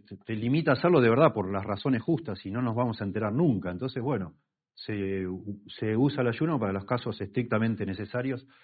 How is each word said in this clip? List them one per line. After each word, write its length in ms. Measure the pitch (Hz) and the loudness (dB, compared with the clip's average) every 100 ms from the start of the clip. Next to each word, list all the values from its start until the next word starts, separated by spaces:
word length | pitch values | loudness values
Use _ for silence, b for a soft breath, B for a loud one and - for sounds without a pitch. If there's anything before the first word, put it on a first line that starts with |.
| - | -14
te, 120 | 98 | -16
te 180 | - 110 | -8 -4
limita 360 | 117 143 156 | 0 2 4
a 20 | |
hacerlo 260 | 127 175 170 | 4 6 6
de 100 | 120 | 6
verdad 220 | 117 156 | 8 6
por 180 | 110 92 | 4 -2
las 140 | 98 | -2
razones 380 | 98 101 139 127 | -4 -4 0 0
justas 420 | - 165 - 95 95 | 0 -2 -2 -8 -6
y 40 | |
no 100 | 107 | -4
nos 140 | 127 113 | -2 0
vamos 240 | 123 107 | -2 -2
a 40 | |
enterar 280 | 101 95 107 | -4 -2 -2
nunca. 380 | 113 170 104 90 | 2 2 2 -2
Entonces, 300 | 90 131 127 | -6 -6 -4
bueno, 360 | 120 123 87 - _ _ _ | -4 -4 -4 -12 _ _ _
se, 500 | - - 107 98 98 92 92 104 101 - | -18 -8 -4 -2 -2 -4 -6 -8 -12 -12
se 300 | - 110 110 | -6 -2 2
usa 260 | 139 143 | 2 2
el 60 | 123 | 0
ayuno 320 | 113 160 151 | 0 0 0
para 120 | 107 | 0
los 120 | 98 | -2
casos 360 | 95 123 - 113 | -2 -4 -4 -6
estrictamente 640 | 98 - 120 110 113 110 | -6 -4 0 0 0 0
necesarios, 640 | 98 95 104 123 131 123 - b | -4 -6 -6 -4 -4 -6 -10 b